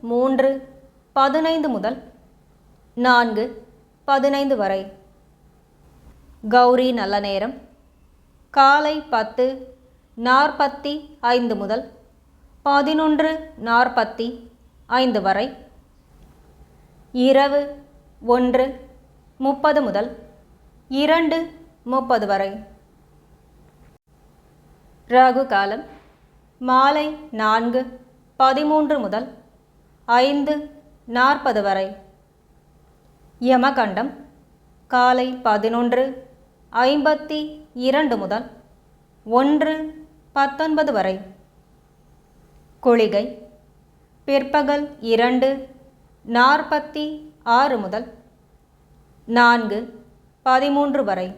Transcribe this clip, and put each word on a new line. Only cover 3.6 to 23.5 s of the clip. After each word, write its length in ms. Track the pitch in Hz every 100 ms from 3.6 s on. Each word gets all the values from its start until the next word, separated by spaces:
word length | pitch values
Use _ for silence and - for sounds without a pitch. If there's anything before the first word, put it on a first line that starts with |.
| - _ _ _ -
பதினைந்து 480 | 269 277 277 277 262
வரை. 180 | 196 196 190 - _ _ _ _ _ _ _ _ _ _ - - - - 214
கௌரி 340 | 247 247 247 254 240
நல்ல 160 | 196 202 202
நேரம் 280 | 196 220 269 - _ _ _ _ _ _ _ _ -
காலை 360 | 269 294 302 302 294
பத்து 320 | 226 220 - 254 262 - - _ _ _ -
நாற்பத்தி 760 | 240 262 294 285 277 277 285 302 302 - 240
ஐந்து 200 | 247 240 208
முதல் 220 | 196 226 269 - _ _ _ _ _ _ 285
பதினொன்று 640 | 277 285 311 311 302 311 320 311 - 226
நாற்பத்தி 600 | 233 254 247 220 - 233 240 - _ _ _ _ 240
ஐந்து 220 | 262 214 190
வரை. 180 | 196 254 - - - _ _ _ _ - _ _ _ - _ _ _ _ 254 254
இரவு 340 | 269 277 285 285 285 - - _ _ 226 247
ஒன்று 300 | 247 240 262 262 - - _ _ _ _ 269
முப்பது 360 | 277 311 294 247
முதல் 220 | 196 233 - - - _ _ _ _ _
இரண்டு 480 | 262 294 330 330 330 330 - - _ -
முப்பது 340 | 262 254 240 208
வரை. 200 | 196 196 208 214 - _ _ _ _ _ _ _